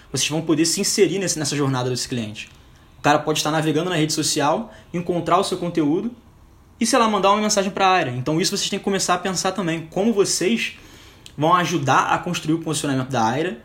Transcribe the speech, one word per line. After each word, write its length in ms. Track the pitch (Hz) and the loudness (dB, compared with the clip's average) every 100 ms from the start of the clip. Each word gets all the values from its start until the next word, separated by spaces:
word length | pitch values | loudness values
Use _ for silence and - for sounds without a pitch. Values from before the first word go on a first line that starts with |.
| - | -8
vocês 160 | 135 - | -4 -2
vão 120 | 156 | -2
poder 240 | 160 151 | 0 2
se 160 | 165 - | 2 0
inserir 380 | 196 - 175 190 | 0 2 2 2
nesse, 200 | 180 156 | -4 -4
nessa 180 | 147 147 | -4 -2
jornada 340 | 139 131 127 | 0 0 -2
desse 180 | 123 - | -4 -4
cliente. 400 | 120 107 107 - - - - - - | -6 -6 -10 -16 -20 -20 -20 -20 -2
O 40 | |
cara 160 | 147 151 | 2 2
pode 200 | 151 151 | 2 -2
estar 120 | 151 | 0
navegando 400 | 156 156 151 180 | 0 0 0 0
na 60 | 170 | 0
rede 160 | 151 | 0
social, 600 | 156 147 156 143 165 226 - - | 0 -2 0 0 0 -4 -14 -10
encontrar 440 | 175 175 175 165 175 | -6 -2 -2 2 2
o 60 | |
seu 140 | 190 180 | 2 -2
conteúdo 560 | 170 165 147 175 226 - - - - - - - | -2 0 2 0 -2 -10 -18 -20 -20 -20 -16 -4
e, 80 | 233 | 2
sei 120 | 269 | 4
lá, 100 | 220 | 4
mandar 240 | 208 190 | 4 4
uma 100 | 214 | 4
mensagem 280 | 214 202 196 | 2 0 0
pra 180 | 202 190 | 2 4
área. 220 | 185 139 | 4 2
Então 300 | 123 127 156 | -2 -2 0
isso 160 | 190 202 | 0 -2
vocês 140 | - | -4
têm 80 | 196 | -4
que 60 | |
começar 300 | - 190 185 | -2 0 0
a 40 | 180 | 0
pensar 340 | 196 180 190 | -2 -2 -2
também, 340 | 185 175 165 160 | -2 -2 -4 -4
como 220 | 175 220 | -2 2
vocês 640 | 202 180 - 175 226 - - - - - - - - | 2 2 0 0 0 -2 -8 -20 -20 -20 -20 -14 -2
vão 180 | 156 | 2
ajudar 580 | 175 170 170 135 151 - | 4 2 0 2 2 2
a 60 | 160 | -2
construir 360 | 180 170 - | -2 -4 -2
o 60 | 165 | -2
posicionamento 480 | 165 151 147 131 131 | -2 -4 -2 -2 -2
da 160 | 127 | 0
Aira 380 | 113 131 175 226 | 0 0 -2 -6